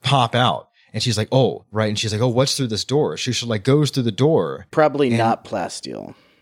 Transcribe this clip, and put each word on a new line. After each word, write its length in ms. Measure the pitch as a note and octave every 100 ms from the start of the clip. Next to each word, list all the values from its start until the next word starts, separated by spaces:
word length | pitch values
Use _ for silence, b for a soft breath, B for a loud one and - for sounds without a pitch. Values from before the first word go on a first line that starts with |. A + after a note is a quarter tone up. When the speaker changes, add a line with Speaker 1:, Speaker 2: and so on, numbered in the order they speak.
Speaker 1:
pop 320 | - C#3 A#2 A#2+
out. 340 | B2 B1+ - b b
And 80 | A2
she's 140 | B2 G#2+
like, 100 | A2
"Oh," 340 | C3 A2 B1 -
right? 180 | G#2+ G#2+
And 80 | G#2+
she's 140 | A2
like, 80 | G#2+
"Oh, 60 | B2+
what's 260 | A#2 C#3+ -
through 120 | B2
this 180 | G#2 -
door?" 320 | C#3 G#2 D#2
She, 160 | B2+
she, 120 | A#2 A#2+
like, 160 | G#2+ C3
goes 240 | D3 D3
through 140 | C#3
the 80 | A#2
door. 560 | F#2+ D3 D3 D#2 C2+ -
Speaker 2:
Probably 360 | D#3 D3+ C#3 C3+
Speaker 1:
And 80 | A2+
Speaker 2:
not 260 | A2+ A2
plasteel. 720 | - G#2+ F2 - C2 A1 - - b b